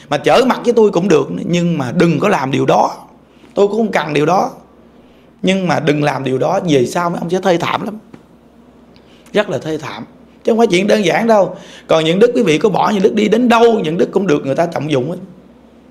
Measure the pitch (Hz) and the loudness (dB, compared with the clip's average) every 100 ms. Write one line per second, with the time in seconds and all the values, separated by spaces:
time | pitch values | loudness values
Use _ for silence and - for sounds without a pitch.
0 | - 147 147 175 254 196 233 226 208 185 | -6 -2 2 2 2 0 0 2 2 2
1 | 196 151 135 175 - 175 175 165 123 165 | 2 2 0 -6 -4 -2 0 -2 -2 0
2 | 170 147 190 175 135 131 135 - - - | 0 2 0 0 -2 -2 2 2 0 -4
3 | - - _ _ - - 202 214 220 180 | -16 -20 _ _ -10 -2 0 0 -2 -2
4 | 151 147 151 190 247 - - _ _ - | -2 0 0 0 -2 -8 -20 _ _ -20
5 | - _ _ _ 185 190 180 131 151 147 | -20 _ _ _ -2 0 0 0 0 0
6 | 147 135 135 131 147 190 185 139 120 180 | 0 -2 -2 -2 0 -2 0 0 0 -2
7 | 175 175 170 185 190 170 123 - 220 - | -4 -4 -4 -2 0 0 -2 -4 -6 -12
8 | - - - - _ - - - - - | -18 -20 -20 -20 _ -20 -20 -20 -20 -20
9 | - - - 196 208 143 151 156 123 104 | -20 -20 -6 -4 -2 -4 -6 -8 -10 -12
10 | 120 - - - - 226 233 277 220 214 | -16 -20 -20 -6 -2 2 2 2 2 2
11 | 180 151 226 214 175 - - - - 165 | 2 0 2 2 2 -4 -18 -18 -2 0
12 | 160 185 240 247 202 156 220 170 165 208 | 2 2 2 2 0 2 0 0 0 2
13 | 190 214 208 214 247 233 233 214 165 175 | 0 2 0 2 2 4 4 2 -2 -2
14 | - - 196 147 139 135 170 165 143 139 | -2 -2 0 0 0 -2 -2 -4 -4 -4
15 | 123 185 - - - - - - - | -4 -8 -14 -20 -20 -20 -20 -20 -20